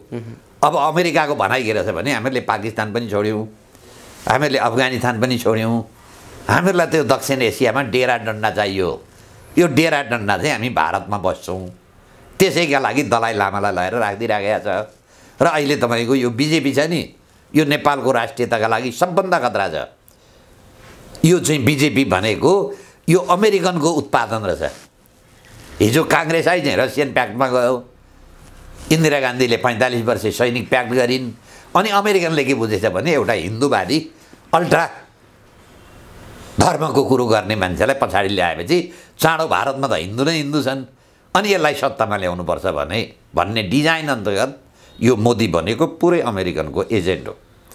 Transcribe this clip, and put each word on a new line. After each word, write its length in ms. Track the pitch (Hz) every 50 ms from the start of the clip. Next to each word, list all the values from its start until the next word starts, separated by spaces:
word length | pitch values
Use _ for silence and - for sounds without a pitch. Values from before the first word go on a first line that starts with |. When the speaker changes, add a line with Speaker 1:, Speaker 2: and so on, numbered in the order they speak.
| - - 120
Speaker 1:
मह्म। 80 | 120 110 113 117 - - _ - -
Speaker 2:
अब 140 | - 147 160
अमेरिकाको 580 | 156 139 156 147 170 175 170 143 160 151 143 147
भनाइ 300 | - 98 95 120 135 123
के 80 | 107
रहेछ 140 | 107 104 87
भने 260 | 104 92 85 101 143
हामीहरूले 280 | 135 113 110 135 131 123
पाकिस्तान 520 | - - 107 107 104 113 107 113 107 107
पनि 180 | 101 117 120 107
छोड्यौँ, 340 | 104 104 104 107 110 107 110 107 - - _ _ _ - - - - - - - - - - -
हामीहरूले 300 | 110 131 151 143 131 123
अफगानिस्तान 600 | 104 120 113 127 131 131 127 117 123 123 120 107
पनि 180 | 120 127 123 113
छोड्यौँ, 520 | - 113 110 110 113 113 117 117 110 - - - - - - - - - - - - -
हामीहरूलाई 380 | 110 151 175 190 185 175 165
त्यो 180 | 151 151 160 139
दक्षिण 380 | 120 135 123 - - 135 131
एसियामा 400 | 123 110 107 - 127 113 107 135
डेरा 340 | 139 113 107 127 127 123 123
डन्डा 340 | 120 107 113 107 107 107 110
चाहियो, 520 | - 107 104 101 98 95 92 85 62 - - - - - - - - - - - - -
यो 80 | 175
डेरा 360 | 165 131 147 165 165 151 143
डन्डा 340 | 135 135 123 113 104 101 101
चाहिँ 160 | 90 87 151
हामी 180 | 139 107 113 123
भारतमा 480 | 110 80 78 80 87 101 98 92 101 101
बस्छौँ, 500 | 85 92 - - - 95 92 92 92 90 - - _ _ _ - - - - - - - - -
त्यसैका 400 | 190 185 131 160 175 147 143 139
लागि 240 | 131 107 117 139
दलाइ 320 | 143 101 113 117 113 117 110
लामालाई 380 | 104 98 98 98 101 101 101
लगेर 220 | 95 90 90 95 110
राखिदिइराखेका 640 | 120 110 104 101 101 117 110 104 104 98 104 107 92
छ। 80 | - 104 92 98 107 - _ _ _ _ _ _ - - - -
र 40 | 139
अहिले 300 | 170 160 156 147 135 147
तपाईँको 380 | 113 120 117 117 113 120 113 135
यो 160 | 135 120 120
बिजेपी 420 | 117 113 147 151 156 160 135 139
छ 60 | 123 135
नि, 360 | 151 160 175 147 82 - - _ _ _ _ _ _ _ -
यो 100 | 147 156
नेपालको 480 | 143 147 143 - 147 143 135 117 127
राष्ट्रियताका 560 | 131 117 117 120 - - 120 101 117 110 107 113
लागि 240 | 113 113 127 127
सबभन्दा 460 | 117 - 175 180 170 196 190 185 175 160
खतरा 300 | 123 120 101 104 98 90
छ। 280 | 80 73 60 - _ _ _ - _ _ _ _ _ _ _ _ - _ - - - - - - - - - - - - -
यो 120 | 160 180 170
चाहिँ 240 | 117 107 156 143 113
बिजेपी 400 | 127 151 131 143 147 104 123 135
भनेको 460 | 95 92 92 101 110 101 - - 151 190 202 165 - - - - - - _ _ -
यो 100 | 165 190
अमेरिकनको 680 | - - 175 180 214 214 196 190 170 185 175 165 143 165
उत्पादन 500 | 165 147 - - - 131 117 101 113 110 104
रहेछ। 260 | 92 85 - 78 69 - - - _ _ _ _ _ _ _ _ _ _ - - - - - - - - -
हिजो 220 | 104 110 120 156 156
काङ्ग्रेस 440 | - - 151 165 156 165 165 151 160
आइ 120 | 180 180
चाहिँ 140 | 147 143 98
रसियन 360 | 92 127 123 - 139 147 131
प्याक्टमा 340 | 110 127 123 110 107 120 135 127
गयो, 260 | 123 127 120 123 131 120 123 - _ _ - _ _ - - - - - - - - - - - - - - -
इन्दिरा 280 | 156 160 160 156 147 143
गान्धीले 360 | 131 123 123 127 127 117 117 107
पैँतालिस 460 | - 123 117 104 127 127 123 117 107
वर्ष 220 | 117 117 98 - 107
सैनिक 400 | 92 - 123 123 120 123 98 -
प्याक्ट 220 | 135 127 123 113
गरिन्। 400 | 123 127 120 120 127 131 127 117 110 - - - - - - - -
अनि 120 | 175 202 220
अमेरिकनले 540 | 202 202 202 214 196 190 170 160 160 147 135
के 100 | 127 135
बुझेछ 300 | 117 113 107 107 95 104
भने 260 | 107 87 92 120 170
एउटा 200 | 165 135 104 98 113
हिन्दूवादी 640 | 92 80 92 110 113 135 143 - 101 90 90 135 160 156 - - - - - - - - - -
अल्ट्रा 300 | 165 175 139 - 160 165 156 - - - _ _ _ _ _ _ _ _ _ _ - - - - - - - - - - - - - - - - - - - -
धर्मको 460 | - - 180 165 143 160 151 117 135 123
कुरो 220 | 101 131 123 123
गर्ने 300 | 113 110 107 95 98 107
मान्छेलाई 400 | 104 92 92 87 73 104 120 135 139
पछाडि 280 | 127 101 92 98 101 95
ल्याएपछि 500 | 101 92 87 85 80 78 85 123 170 180 165 175 - - - - _ -
चाँडो 280 | - 160 165 156 160
भारतमा 400 | - 92 90 117 139 139 135 139
त 60 | 127
हिन्दू 320 | 104 80 82 95 104 120 139
नै 80 | 160
हिन्दू 300 | 165 156 143 139 151 151
छन्, 220 | 120 135 135 135 127 - _ _ _ _ _ _ _ _ -
अनि 140 | 180 208 208
यसलाई 220 | 196 180 156 151 135
सत्तामा 420 | - 139 135 - - 113 101 104
ल्याउनुपर्छ 500 | 101 95 90 90 90 87 80 85 73 - 92
भने, 280 | 82 73 73 76 92 117 104 - - _ _ _ -
भन्ने 280 | 80 87 98 110 113
डिजाइन 460 | 107 87 110 143 147 160 160 160 156 147
अन्तर्गत 420 | 131 113 95 104 98 98 123 139 139 - _ _ _ _ - - - -
यो 180 | - 117 123
मोदी 300 | 101 110 120 120 98 113 95
भनेको 380 | 80 85 82 98 113 107 165 - - -
पुरै 200 | - 175 175 165
अमेरिकनको 600 | 147 113 104 95 92 90 82 80 76 73 67 87 95 -
एजेन्ट 400 | 117 101 85 92 90 71 64 -
हो, 80 | - - _ _ _ _ _ -